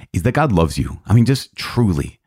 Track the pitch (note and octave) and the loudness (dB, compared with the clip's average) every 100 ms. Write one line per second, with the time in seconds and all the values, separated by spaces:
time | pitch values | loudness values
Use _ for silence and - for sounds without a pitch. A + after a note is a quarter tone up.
0 | - - F2 C#3+ D3+ F2+ D#2+ C#2 A#1+ - | -10 -4 -2 0 2 2 2 -2 -6 -8
1 | - A2+ A#2+ C3+ - - - - A2+ D2+ | 2 4 4 0 -4 -14 -6 -2 0 0
2 | B1+ - | -6 -12